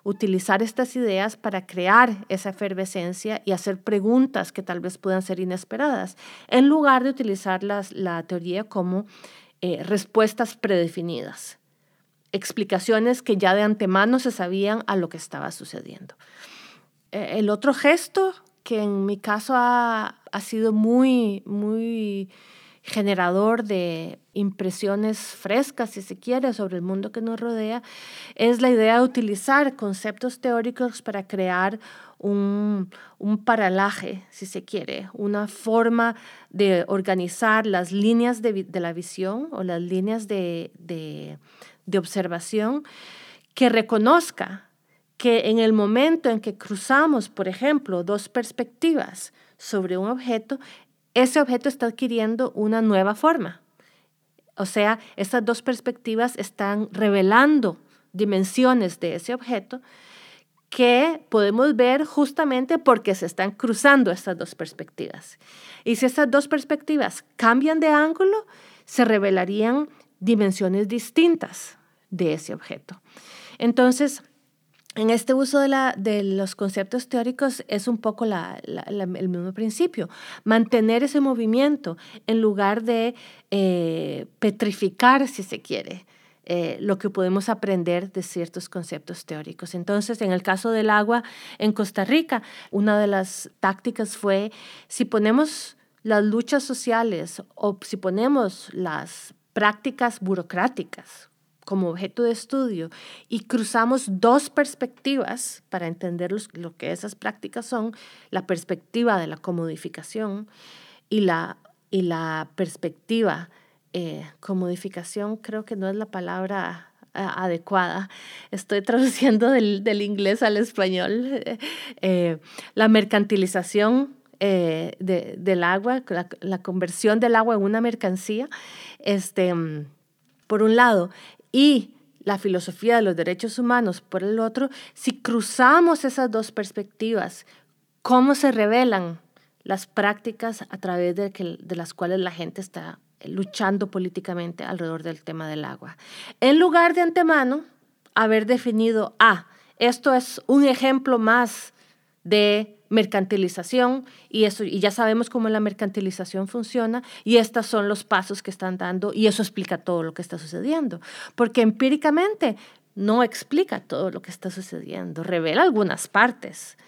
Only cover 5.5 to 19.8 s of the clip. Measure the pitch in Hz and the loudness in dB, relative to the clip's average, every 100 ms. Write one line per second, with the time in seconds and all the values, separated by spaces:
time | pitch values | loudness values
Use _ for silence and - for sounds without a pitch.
5.5 | 185 - 226 294 233 185 - - - - | -6 -8 -4 -2 -2 -6 -12 -20 -18 2
6.5 | 254 277 311 285 254 254 269 220 190 202 | 6 6 6 6 6 4 -2 -2 -2 -2
7.5 | 185 202 202 196 - 185 170 - 180 170 | -4 -2 -4 -6 -8 -6 -6 -6 -8 -6
8.5 | 185 214 202 180 185 208 - - - _ | -6 -6 -4 -2 -2 -6 -16 -20 -20 _
9.5 | - 180 165 170 202 202 220 214 220 226 | -8 -6 -4 -2 -4 0 2 2 0 -6
10.5 | - 208 185 170 170 170 131 101 - - | -4 0 2 0 -2 -6 -6 -10 -14 -18
11.5 | - _ _ _ _ _ _ _ 196 - | -20 _ _ _ _ _ _ _ -8 -6
12.5 | - 196 185 190 220 233 247 - 196 185 | -6 -2 -2 2 2 2 0 0 2 4
13.5 | 196 208 214 196 190 214 254 254 - 175 | 4 2 2 2 4 4 2 0 -4 -4
14.5 | 190 202 220 - 196 165 160 - 143 143 | -2 -2 -2 -2 -2 -2 -8 -14 -10 -10
15.5 | - - - - - - - _ - - | -10 -14 -16 -16 -20 -20 -20 _ -20 -20
16.5 | - - - _ _ _ 202 - 220 208 | -20 -20 -20 _ _ _ -10 -6 0 0
17.5 | 208 277 269 285 339 - 381 381 359 _ | 2 0 4 4 4 2 0 0 -2 _
18.5 | _ - 220 208 202 196 202 220 208 214 | _ -6 -2 0 0 -2 -4 -2 -4 0
19.5 | 254 240 247 | 2 4 2